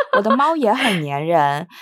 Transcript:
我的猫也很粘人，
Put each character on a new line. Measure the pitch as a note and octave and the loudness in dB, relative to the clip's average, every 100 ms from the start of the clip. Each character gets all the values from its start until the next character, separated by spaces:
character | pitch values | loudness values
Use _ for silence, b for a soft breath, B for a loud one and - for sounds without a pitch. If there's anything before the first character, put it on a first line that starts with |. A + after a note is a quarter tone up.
| C5+ | 0
我 | B3+ | 0
的 | G#3+ B3+ | 0 2
猫 | D4 | 0
也 | E4 A3 | 0 0
很 | B3+ C4 F#3 | 0 0 -2
粘 | C#3+ C#3 D#3+ | -4 -4 0
人， | E3 C#3+ C#3+ F3+ B | 2 2 -2 -8 B